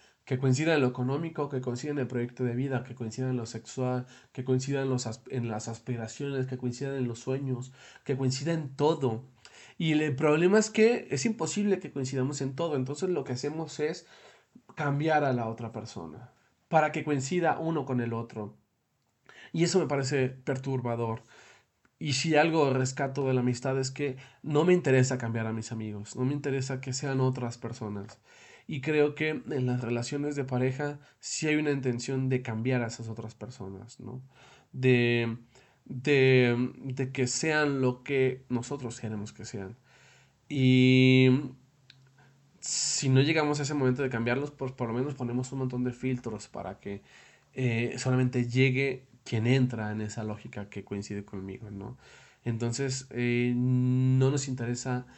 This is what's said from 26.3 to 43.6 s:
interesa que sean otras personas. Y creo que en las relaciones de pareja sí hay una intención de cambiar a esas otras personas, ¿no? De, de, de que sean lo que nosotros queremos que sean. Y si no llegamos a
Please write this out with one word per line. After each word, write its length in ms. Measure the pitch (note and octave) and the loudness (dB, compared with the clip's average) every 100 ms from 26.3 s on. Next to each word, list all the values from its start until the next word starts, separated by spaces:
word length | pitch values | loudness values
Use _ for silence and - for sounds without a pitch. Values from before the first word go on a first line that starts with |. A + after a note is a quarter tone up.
interesa 460 | C#3+ C#3+ C3+ C3 C3 | -2 -2 -4 -4 -6
que 120 | C3 | -6
sean 280 | B2+ C#3+ C3+ | -6 -2 0
otras 380 | C3 B2+ A#2+ A2+ | 0 0 -6 -6
personas. 600 | A2+ - G#2+ G2+ G2+ - _ - - - - | -10 -8 -8 -8 -10 -16 _ -20 -20 -20 -10
Y 140 | C#3+ | -8
creo 320 | C3 D3+ D3 | 0 4 2
que 160 | D3 D#3 | 2 -2
en 360 | D#3 - D3 B2+ | -2 -4 -2 0
las 140 | B2 | 0
relaciones 560 | A#2 A#2+ A#2+ C#3+ D3 C#3+ | 0 -2 -2 -4 -4 -4
de 80 | |
pareja 560 | C3 B2 C3 C3 D3 D3 - _ | -2 0 0 -2 -4 -6 -14 _
sí 280 | - - D#3 | -10 -4 0
hay 80 | D3+ | 2
una 140 | D3+ | 2
intención 580 | C#3 C3 A#2 B2+ C3+ C3 | 0 0 -2 -2 -2 0
de 140 | B2+ | 0
cambiar 400 | B2+ A2 A#2+ B2+ | -2 -4 0 0
a 60 | A#2 | 0
esas 200 | - A2+ | -6 -10
otras 260 | A2 G#2+ | -8 -10
personas, 640 | - G#2 - G2 G2 A2 - | -10 -14 -12 -12 -12 -16 -16
¿no? 240 | G2+ B2+ C3 _ - - _ | -12 -12 -14 _ -20 -20 _
De, 640 | C3 B2+ B2 A#2+ A#2+ A#2 A#2 - - _ _ - | 0 4 4 4 2 0 -4 -10 -20 _ _ -12
de, 840 | B2+ D3 C#3 C3 B2+ B2 A#2+ B2+ - | -6 2 6 8 8 6 4 0 -4
de 260 | C3+ C3 C3 | -10 -4 -4
que 160 | C3+ B2+ | -2 -2
sean 540 | - D#3+ D3+ D3 C#3 | 0 0 2 2 2
lo 240 | B2+ B2+ | 0 0
que 400 | - C3+ C3 C3 - | -2 2 2 0 -4
nosotros 500 | B2 B2 C#3+ A#2+ A2+ | -4 -4 -6 -8 -8
queremos 320 | A2+ G#2+ G#2+ | -6 -6 -8
que 140 | - G#2 | -12 -12
sean. 300 | G#2 F#2+ - _ _ - _ _ _ - | -10 -10 -12 _ _ -20 _ _ _ -6
Y 840 | D3 C3 B2+ B2+ C3 C3 C3 C3 C3 - - _ _ _ - _ _ - _ _ _ | 2 6 8 8 8 8 8 8 6 0 -12 _ _ _ -20 _ _ -20 _ _ _
si 480 | - - - - C#3 | -8 -4 -2 0 4
no 120 | C3 | 6
llegamos 360 | C#3+ D#3+ D3+ | 6 4 2
a 40 | D3 | 0